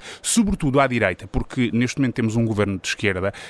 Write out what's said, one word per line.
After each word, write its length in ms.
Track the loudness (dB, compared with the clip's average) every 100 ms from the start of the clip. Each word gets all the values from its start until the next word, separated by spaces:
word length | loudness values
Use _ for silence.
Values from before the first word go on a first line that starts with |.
| -12 -10
sobretudo 580 | 0 2 2 0 2 2
à 60 | 2
direita, 420 | 2 0 -2 -6
porque 440 | -6 -4 -2 0
neste 260 | 2 0 0
momento 140 | -2
temos 220 | 0 0 2
um 100 | 0
governo 320 | 2 0 0
de 80 | -4
esquerda, 460 | -2 -2 0 -4 -6 -16